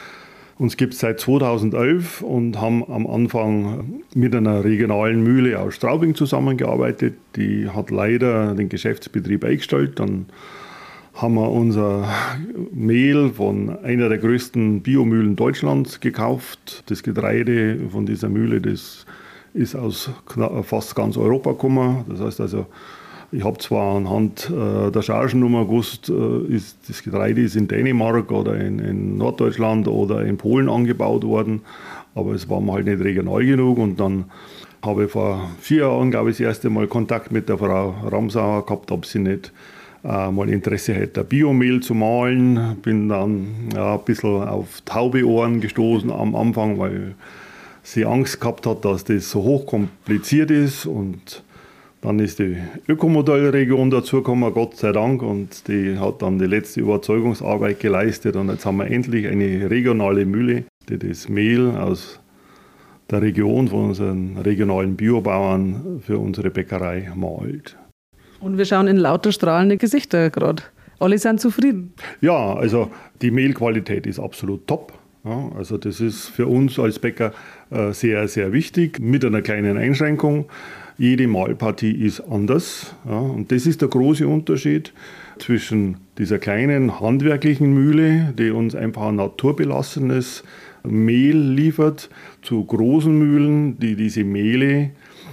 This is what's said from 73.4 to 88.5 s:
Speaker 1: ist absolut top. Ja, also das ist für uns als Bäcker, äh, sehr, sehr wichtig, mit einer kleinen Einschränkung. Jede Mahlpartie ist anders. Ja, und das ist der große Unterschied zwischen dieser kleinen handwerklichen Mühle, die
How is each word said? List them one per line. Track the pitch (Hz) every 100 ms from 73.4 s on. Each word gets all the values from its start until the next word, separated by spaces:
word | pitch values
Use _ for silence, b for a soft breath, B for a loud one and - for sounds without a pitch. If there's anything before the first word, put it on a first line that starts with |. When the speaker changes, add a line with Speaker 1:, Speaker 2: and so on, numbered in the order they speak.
| 135 107 117 110 92 101 107
Speaker 1:
ist | 92
absolut | - - 98 98 -
top. | 151 - - _ _
Ja, | 104 117 127 101
also | 92 107
das | 107 98
ist | 113 - -
für | - 120
uns | 123 135 131
als | 117 107
Bäcker, | 120 - 113 B B B B
äh, | 113 104
sehr, | 101 117 107 104
sehr | 110 95
wichtig, | 127 160 - 165 -
mit | 117 135
einer | 123 107
kleinen | 107 104 104 104
Einschränkung. | 117 135 151 151 151 147 147 B B B B -
Jede | 123 127 127
Mahlpartie | 98 104 120 113 - 110
ist | 110 107 98
anders. | - 107 104 147 - - - - 123
Ja, | 110
und | 135 117 107
das | 127 156
ist | 151
der | 135
große | 127 131 151 143
Unterschied | 156 156 147 147 151 156 B B B B B
zwischen | - 117 - 110 98 90 - -
dieser | 98 101
kleinen | - 101 139 143 127 -
handwerklichen | 107 135 147 143 151 139 143
Mühle, | 139 143 151 160 160 160 113
die | 113